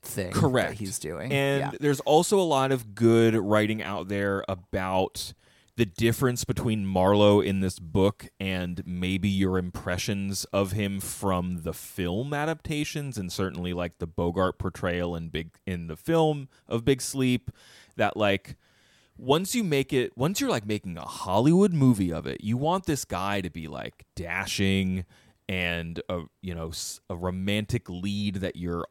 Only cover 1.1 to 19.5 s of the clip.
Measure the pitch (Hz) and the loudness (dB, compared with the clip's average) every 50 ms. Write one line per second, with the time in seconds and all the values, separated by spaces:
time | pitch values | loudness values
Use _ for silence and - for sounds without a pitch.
1.1 | 82 76 82 127 143 139 139 139 139 139 135 - - - 143 147 143 131 - - | -8 -6 -4 -2 0 0 2 2 2 0 0 -2 -4 -2 0 0 0 2 2 4
2.1 | 147 160 175 - 208 202 185 165 151 135 135 135 135 127 117 107 98 104 117 117 | 4 4 6 6 2 2 4 4 4 2 4 2 0 0 -2 -8 -2 4 6 6
3.1 | 113 113 117 113 110 113 92 101 107 107 107 107 110 110 98 92 101 95 85 92 | 8 8 6 6 4 2 2 4 4 4 4 2 0 -4 -4 -6 -6 -6 -6 -4
4.1 | 101 101 101 101 98 98 - - 98 90 90 _ - 98 92 92 95 92 95 - | -4 -2 0 0 0 -2 -2 -4 -6 -6 -6 _ -6 -4 -2 0 0 0 0 0
5.1 | _ - - - - _ _ _ _ _ _ _ _ - 117 98 - - 113 113 | _ -8 -10 -10 -12 _ _ _ _ _ _ _ _ 0 0 0 0 0 2 2
6.1 | 117 - 139 127 123 120 - - 117 - - 127 110 107 98 95 95 92 90 95 | 2 4 2 0 0 0 -4 -4 -4 -2 0 -2 0 0 -2 0 2 4 6 6
7.1 | 101 104 104 104 101 104 - - 98 95 95 92 - - 92 80 78 104 95 101 | 6 8 8 8 8 8 6 4 0 0 0 -2 -2 -6 -12 -2 2 4 4 4
8.1 | - _ - - _ _ 98 95 95 92 90 90 90 85 - - 90 87 90 92 | 2 _ -14 -20 _ _ -6 -4 -2 -2 -4 -4 -6 -8 -8 -8 -6 -2 -2 0
9.1 | 95 95 87 101 98 95 95 92 92 92 90 90 - - - 92 90 90 - - | 0 2 0 0 2 2 2 2 2 0 0 -2 -8 -8 -6 -4 -4 -4 -2 -4
10.1 | 104 98 98 98 98 92 - - - 98 98 95 98 107 104 98 98 98 95 - | -4 -2 -4 -4 -4 -6 -8 -2 0 0 0 0 0 -2 -2 -2 -2 -4 -6 -8
11.1 | - - - 98 92 90 90 90 90 87 80 82 80 - - - - - 90 87 | -10 -4 -2 0 0 0 0 -2 -4 -6 -6 -8 -8 -8 -12 -16 -8 -4 -4 -2
12.1 | 87 104 127 143 147 143 147 156 165 160 _ - 156 147 147 - - 156 143 139 | -2 -4 -4 -4 -4 -4 -2 -4 -4 -6 _ -6 -4 -4 -4 -4 -6 -8 -8 -6
13.1 | 120 110 95 90 - - 98 95 67 80 87 90 90 87 87 87 - _ 87 80 | -6 -6 -8 -6 -4 -4 -4 -4 -4 -6 -6 -4 -4 -4 -4 -6 -6 _ -10 -8
14.1 | - - 85 87 82 98 92 90 - _ - 95 - - - 92 87 87 87 87 | -4 -2 -2 0 2 2 0 0 0 _ -6 -6 -6 -2 -4 -2 -2 0 -2 -2
15.1 | 87 82 85 82 - 78 82 82 _ _ _ - 92 87 85 82 78 - - - | -4 -6 -8 -6 -6 -6 -6 -8 _ _ _ -8 -6 -6 -6 -8 -10 -10 -4 0
16.1 | 165 165 160 156 151 147 135 131 _ _ _ - - 117 117 127 139 127 - - | 2 2 2 2 0 -2 -8 -14 _ _ _ -4 -4 -2 2 2 2 2 0 -6
17.1 | - 135 131 127 123 120 _ - - _ - - - - - _ _ - 110 104 | -2 0 2 2 2 0 _ -6 -16 _ -20 -20 -20 -20 -20 _ _ 0 0 0
18.1 | - - 107 101 98 95 _ - - _ _ _ _ _ _ _ _ _ _ _ | 2 2 2 2 2 0 _ -10 -18 _ _ _ _ _ _ _ _ _ _ _
19.1 | _ - 117 127 143 160 190 190 | _ -12 0 2 2 2 2 0